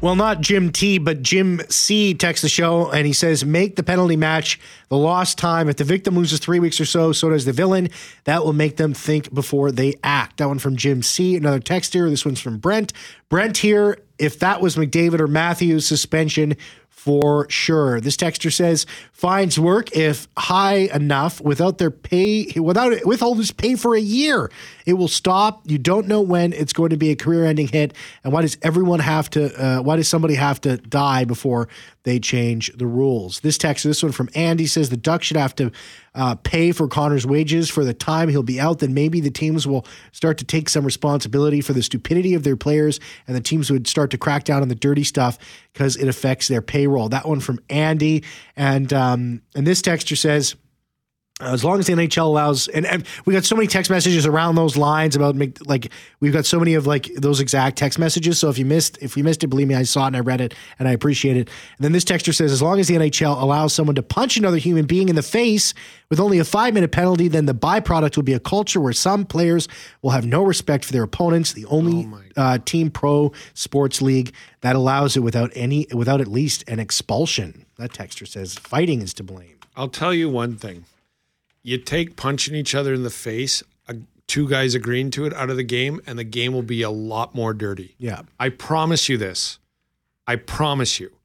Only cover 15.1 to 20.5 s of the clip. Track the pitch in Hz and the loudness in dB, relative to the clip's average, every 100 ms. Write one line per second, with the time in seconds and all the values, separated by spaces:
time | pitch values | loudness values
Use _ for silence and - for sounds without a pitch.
15.1 | 165 156 151 170 170 175 160 151 147 - | 4 2 2 0 2 2 2 2 0 0
16.1 | 160 156 156 151 147 - - _ _ - | 0 0 2 0 0 -6 -20 _ _ 0
17.1 | 143 147 147 143 - - 160 143 120 113 | 4 4 2 0 -2 2 2 2 0 -2
18.1 | - 175 - 165 - 175 165 - - - | -2 -2 -2 -2 0 2 2 -2 -10 -20
19.1 | _ 180 190 196 151 165 196 233 - 156 | _ 0 2 2 2 4 2 0 0 0
20.1 | 147 - - - | 0 -6 -6 0